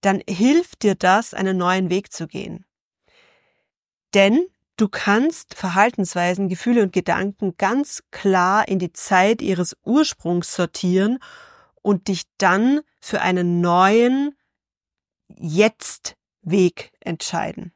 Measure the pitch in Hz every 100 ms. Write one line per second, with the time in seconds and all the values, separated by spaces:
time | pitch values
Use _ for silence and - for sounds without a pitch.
0 | 202 190 - 180 240 311 359 - 208 185
1 | 185 196 233 - 190 190 180 185 185 180
2 | 202 - 165 165 170 170 185 _ _ _
3 | _ _ _ _ _ _ _ _ _ _
4 | _ 202 196 247 359 _ _ - 208 -
5 | - 208 294 330 - - 190 175 220 233
6 | 185 180 175 180 196 180 - 240 196 185
7 | 175 175 196 - 196 175 190 247 285 -
8 | _ - 196 185 180 202 - 190 175 -
9 | - 185 196 226 233 180 175 - - 262
10 | 311 - 170 175 170 - 170 - 180 185
11 | 202 254 - - - _ _ _ - 196
12 | - 185 - _ 190 185 240 285 - _
13 | - - 185 185 175 175 175 175 190 220
14 | 240 269 285 277 _ _ _ _ _ _
15 | _ _ _ - 170 160 214 - - -
16 | - - _ _ 170 190 180 - - _
17 | - 165 - 170 - - 175